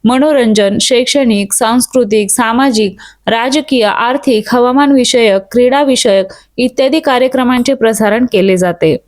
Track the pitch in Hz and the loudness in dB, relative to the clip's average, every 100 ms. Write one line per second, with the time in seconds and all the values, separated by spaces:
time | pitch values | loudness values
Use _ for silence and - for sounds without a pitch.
0 | 220 254 294 294 233 214 202 202 - 247 | 0 0 2 2 2 2 0 -2 -2 -2
1 | 254 285 254 208 196 - 226 247 240 262 | 0 0 0 0 -2 -4 0 0 0 -2
2 | 226 214 202 - 226 233 269 220 208 185 | 0 0 -2 -2 -2 0 0 0 -2 -6
3 | - _ - 226 247 285 294 254 208 - | -20 _ -4 -2 0 -2 -2 0 0 0
4 | 233 269 277 220 214 247 247 262 285 277 | -2 -2 0 -2 0 0 2 2 2 2
5 | 240 247 226 196 190 240 247 277 285 254 | 2 2 2 0 0 0 2 2 0 0
6 | 226 196 190 - _ - 247 - 269 311 | 2 0 -2 -10 _ -4 -4 0 0 0
7 | 311 247 262 262 254 254 240 269 226 220 | 0 0 0 0 0 0 0 0 0 0
8 | 220 214 254 202 196 185 180 175 160 131 | 0 0 0 0 0 0 0 0 -2 -2